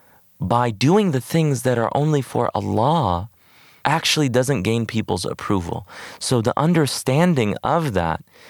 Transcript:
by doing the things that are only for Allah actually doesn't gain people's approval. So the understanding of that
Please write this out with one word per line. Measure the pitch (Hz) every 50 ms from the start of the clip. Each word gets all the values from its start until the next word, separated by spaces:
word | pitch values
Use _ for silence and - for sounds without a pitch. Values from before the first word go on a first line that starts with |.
| _ _ _ _ _ _ _ -
by | - 90 117 120 123 120
doing | 107 98 123 139 180 214 208 185
the | 135 127
things | - - - 165 160 151 139 117 120
that | 127 123
are | 117 113 - -
only | 135 147 156 151 143
for | 131 - - 117 120 - -
Allah | 101 101 101 98 104 113 143 160 170 135 95 87 85 98 - _ _ _ _ _ _ - - _ _ -
actually | 135 147 165 - - - 156 147 131
doesn't | 113 123 131 127 143 104 87
gain | 110 113 117 113
people's | - - 110 101 - 95 92 90
approval. | - - - - - 104 95 85 87 120 131 - - - - - - - -
So | - - 135 120
the | 104 - -
understanding | - 143 165 175 165 147 131 - - - - 131 147 175 180 170 131 110 104 95 - -
of | 120 147 170 160 143 101
that | 90 85 82 80 - - _ _ - - -